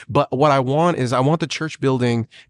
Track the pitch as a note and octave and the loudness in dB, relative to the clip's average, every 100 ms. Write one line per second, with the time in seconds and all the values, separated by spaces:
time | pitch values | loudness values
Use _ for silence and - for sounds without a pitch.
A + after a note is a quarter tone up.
0 | - C3+ C#3 C3 D3+ C#3 B2+ D3 F3 D#3 | -4 -2 0 2 2 2 2 0 0 0
1 | B2 B2+ C3+ E3 D3+ - D#3+ - C3+ C3 | -2 0 2 0 -2 -6 -10 -4 -2 0
2 | B2 A#2 A2 - | 0 0 -4 -10